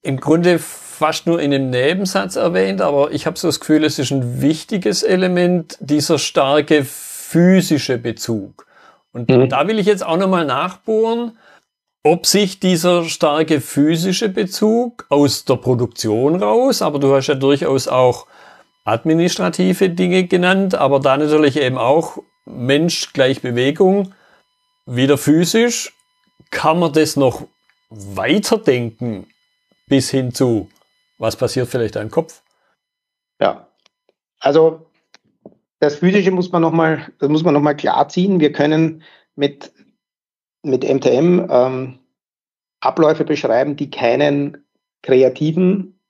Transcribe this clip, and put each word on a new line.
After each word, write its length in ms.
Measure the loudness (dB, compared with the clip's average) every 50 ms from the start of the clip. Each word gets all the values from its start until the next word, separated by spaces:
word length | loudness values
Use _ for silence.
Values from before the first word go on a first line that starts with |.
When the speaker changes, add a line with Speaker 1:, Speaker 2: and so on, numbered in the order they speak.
| _
Speaker 1:
im 180 | -6 -6 -4
Grunde 380 | 0 0 2 2 4 2 2 0
fast 680 | -2 -8 -16 -18 -18 -20 -8 -4 -2 -2 -2 -2 -2
nur 140 | -2 0 0
in 140 | 0 0 0
einem 160 | 0 -2 -2
Nebensatz 640 | -2 0 0 0 0 0 -4 -2 -2 -4 -4 -4 -4
erwähnt, 460 | -2 -2 0 0 0 0 0 0 -2 -2
aber 280 | 0 2 2 0 0
ich 160 | -2 -4 -6
hab 120 | -6 -6 -2
so 100 | -4 -2
das 100 | -4 -4
Gefühl, 260 | 0 2 2 2 2
es 140 | 0 -2 -2
ist 140 | -4 -2 -2
ein 300 | -2 -4 -4 -4 -2 0
wichtiges 600 | 0 0 -2 -6 _ -6 -4 -2 -2 -2 -2 0
Element, 760 | 0 0 0 0 0 0 2 2 2 2 0 -2 _ -14 -18
dieser 380 | -4 -2 -2 0 2 0 0 0
starke 680 | -2 -2 0 0 0 2 2 0 2 2 2 2 2
physische 1120 | -2 -8 -16 -16 -16 -16 -16 -16 -2 2 4 4 6 6 4 4 2 0 -2 0 -2 -4
Bezug. 720 | -4 -4 -6 -8 -8 -6 -6 -6 -6 -6 -10 -16 -20 -20 _ _ _ _ -20 _ _ _ _ _
Und 180 | -10 0 2
Speaker 2:
Mhm. 180 | 4 4 4 4
Speaker 1:
da 180 | 2 0 0
will 120 | 0 0 0
ich 80 | 2
jetzt 180 | 0 0 0 0
auch 140 | -2 -2 0
nochmal 260 | 0 0 0 0 0
nachbohren, 960 | -2 -2 -2 -4 -6 -8 -10 _ -4 -2 0 0 0 -2 -4 -6 -8 -12 _ _ _ _ _ _ _ _ _ _ _ _ _ _
ob 200 | 0 0 2 0
sich 340 | 0 2 2 2 0 -2 _
dieser 440 | 0 0 0 2 2 2 2 2 0
starke 580 | -4 -4 -2 0 0 2 0 2 2 0 -2 -2
physische 680 | -4 0 0 2 2 2 0 0 -2 -2 -2 -2 -4
Bezug 760 | -2 -2 -4 -4 -2 0 0 2 2 2 0 -4 -6 -14 -6 _
aus 380 | 2 2 4 2 0 -2 -2
der 100 | -2 -2
Produktion 800 | -2 0 -2 0 0 0 -4 -6 -6 -4 -2 0 2 2 0 0
raus, 460 | 0 0 2 2 2 2 2 0 0 -2
aber 160 | -4 -2 0
du 160 | 2 2 2
hast 140 | 2 2 0
ja 60 | -2
durchaus 540 | 0 2 2 2 2 2 0 0 -2 -2 -2
auch 380 | 0 2 2 2 2 0 -8 _ _ -20 -20 -20 -20 _ _ _ _ _ _
administrative 1040 | -4 -4 -2 0 0 2 2 2 0 0 -2 -4 -4 0 0 0 0 2 2 0 0
Dinge 360 | 0 0 0 0 2 0 0
genannt, 500 | 0 0 0 2 2 2 2 0 0 0
aber 260 | 0 0 2 2 2
da 160 | 2 2 2
natürlich 400 | 2 2 2 2 4 4 4 2 2
eben 200 | -2 -2 -2 0
auch 400 | 0 2 2 2 0 -2 -10 -16 -18 _ _ _ _
Mensch 680 | -18 -12 -8 -2 0 2 2 2 0 -2 -4 -8 -10 _
gleich 260 | 0 2 2 0 -2
Bewegung, 720 | -4 -4 -2 0 0 0 2 2 2 2 2 0 -2 -6 -10 _ _ _ _ _ _ _ _ _ _ _ _ _ _
wieder 320 | -8 -2 0 2 2 2
physisch, 760 | 2 2 2 2 4 2 2 2 0 0 0 -2 -4 -10 -12 _ _ _ _ _ _ _ _ _ _ _ _
kann 280 | -10 -2 0 0 0 2
man 140 | 0 0 2
das 240 | 2 0 0 0
noch 300 | 0 0 0 0 -2 -14 -18 _ _ _ _ _ _ _ _
weiterdenken 1400 | -20 -18 -16 -14 -8 -6 -2 0 0 0 0 0 -2 0 2 0 0 0 -2 -6 -8 _ -8 -8 -6 -8 -12 _ _ _ _ _ _ _ _ _ _ _ _ _
bis 220 | 0 0 0 0
hin 240 | -2 -4 -4 -4 -2
zu, 340 | -2 0 0 0 -2 -4 -6 _ _ _ _ _ _ _ _ _ _
was 180 | -4 -4 -2
passiert 320 | -2 -4 -4 -2 -4 -6 -4
vielleicht 280 | -2 -4 -4 -2 -4
da 60 | -6 -8
im 80 | -4
Kopf? 320 | -4 -4 -4 -4 -12 _ _ _ _ _ _ _ _ _ _ _ _ _ _ _ _ _ _ _ _ _
Speaker 2:
Ja, 260 | -2 -2 -2 -4 -14 _ _ _ _ _ _ _ _ _ _ _ _ _ _ _
also 460 | -2 2 4 4 4 4 2 -2 -18 _ _ _ _ _ _ -20 _ _ _ _ _ -20 _ _ _ _ _ _
das 160 | -2 -2 -2
Physische 340 | 0 0 2 2 2 0 0
muss 220 | 0 -2 -4 -2 0
man 80 | 0
noch 120 | 0 0 2
mal, 340 | 0 0 0 0 -4 -8 -16 _ _
das 120 | -2 0
muss 140 | 0 2 2
man 100 | 2 2
noch 60 | 2 2
mal 120 | 0 -2
klar 340 | -2 -2 -2 0 0 -2 -2
ziehen. 320 | 0 -2 0 0 2 2
Wir 120 | 2 0 0
können 500 | 0 0 0 2 2 0 0 -2 -8 _ -20 _ _ _ _ _
mit, 360 | -4 -4 -4 -4 -6 -20 -20 _ _ _ _ _ _ _ _ _ _ _ _ _ _ _ _ _ _ _
mit 220 | -4 -4 -2 -2
M 160 | -2 -2 0
T 100 | 0 0
M, 360 | 2 2 2 2 2 2 0 0
ähm, 480 | 2 2 2 2 -2 -6 -8 -10 -12 _ _ _ _ _ _ _ _ _ _ _ _ _ _ _ _ _
Abläufe 440 | -4 -2 0 2 2 2 2 0 -2
beschreiben, 520 | -4 -4 -4 -2 0 0 0 0 -2 -4
die 140 | -8 -8 -10
keinen 760 | -8 -2 0 0 2 2 2 0 0 -2 -4 -6 -8 -14 _ _ _ _ _ _ _ _ -2
kreativen 960 | 2 4 4 4 4 2 0 -4 -2 0 2 2 2 0 0 -4 -10 _ _ _ _